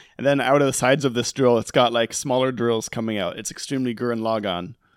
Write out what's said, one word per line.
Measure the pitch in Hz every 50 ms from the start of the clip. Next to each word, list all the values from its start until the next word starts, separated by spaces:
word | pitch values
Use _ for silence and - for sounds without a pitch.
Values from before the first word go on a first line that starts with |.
| - _ _ -
and | 120
then | 135 143 139
out | 120 127 139 147
of | 143 135
the | 127
sides | - - 127 135 143 135
of | 135 117
this | 120 117 -
drill, | - - 131 123 120 113
it's | 110 -
got, | - 139 123 117 117
like, | 117 117 113 -
smaller | - - 147 127 127 131 131
drills | 127 117 117 117 117 113 110 -
coming | - 120 113 113 110 104
out. | 92 87 - -
It's | 107 -
extremely | 165 - - - 139 135 131 123 117
Gurren | 107 120 120 117 113
Lagann. | 110 113 113 110 104 101 90 87 87 - 117 - _ _ _